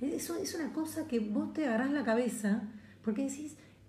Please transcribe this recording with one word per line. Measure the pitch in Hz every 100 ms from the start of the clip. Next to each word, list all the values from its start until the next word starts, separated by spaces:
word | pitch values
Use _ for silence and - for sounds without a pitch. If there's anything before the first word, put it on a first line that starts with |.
Eso | 277 330 - 339
es | -
una | 339 269
cosa | 311 311 330 -
que | 233
vos | 208 220 311
te | - 285
agarrás | 220 269
la | 294
cabeza | 226 226 247 - 208 214 - - - -
porque | 220 214 269
decís, | 277 302 - - -